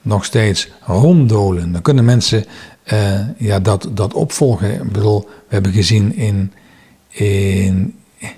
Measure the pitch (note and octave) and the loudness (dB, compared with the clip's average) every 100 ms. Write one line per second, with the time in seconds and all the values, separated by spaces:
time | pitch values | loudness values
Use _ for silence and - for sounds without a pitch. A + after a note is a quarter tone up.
0 | A2 G#2 - A2+ G#2+ F#2+ - - - F2+ | -2 -2 0 0 0 0 -6 -12 -4 2
1 | D3+ F3 B2 G#2+ G2 F2+ E2+ E2+ C#3+ C3+ | 4 4 4 2 0 -2 -4 -4 0 2
2 | A#2 A#2+ - A2+ - - - - - G#2+ | 4 2 2 -2 -4 -12 -20 -16 -4 -2
3 | G2+ G2 G#2+ - G#2+ G2 G2 F#2 - G#2 | 0 -2 -4 -6 -2 0 0 -2 -2 -4
4 | G2 - D#3 - C#3 G2+ G2+ - - G2+ | -4 -2 -4 0 0 0 -2 -4 -6 -2
5 | G#2 G#2 - - - G#2 G2 G2+ F#2 G#2+ | 0 0 -4 -16 -6 -2 0 0 2 2
6 | G2+ - A2 G2 F#2+ - _ _ _ _ | 0 0 -2 -2 -4 -8 _ _ _ _
7 | _ - G#2 G2 G2 F#2+ F#2+ F#2 F#2+ - | _ -4 -2 0 0 0 0 0 -2 -8
8 | _ - - | _ -18 -18